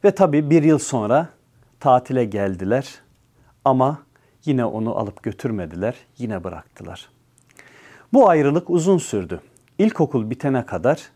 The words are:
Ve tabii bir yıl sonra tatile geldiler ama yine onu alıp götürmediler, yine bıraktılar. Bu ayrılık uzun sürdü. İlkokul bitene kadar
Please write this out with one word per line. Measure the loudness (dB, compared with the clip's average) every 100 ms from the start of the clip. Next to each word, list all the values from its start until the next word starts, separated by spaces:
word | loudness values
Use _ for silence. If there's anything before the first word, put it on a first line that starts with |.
Ve | 2
tabii | 2 2 2 2
bir | 4
yıl | 4 2
sonra | 0 -4 0 0 0 _ _ _ _ _
tatile | 2 2 2 -2 -2
geldiler | -2 -4 -4 -2 -2 -4 -18 _ _ _ _ _ _ 0
ama | 2 0 -2 _ _ _ _ -4
yine | -2 -2
onu | -4 -4 -4
alıp | -6 -8
götürmediler, | -10 -8 -6 -6 -8 -6 -6 -6 _ _
yine | -10 -8
bıraktılar. | -10 -14 -20 -20 -18 -18 -20 _ _ _ _ _ -20 -20 -20 -20 _
Bu | 4 6
ayrılık | 6 4 0 0
uzun | 0 2 0
sürdü. | 0 -6 -6 -10 _ _ _ -2
İlkokul | -2 2 0 0 -4
bitene | -6 -2 -4 -4
kadar | -2 -2 -2 -6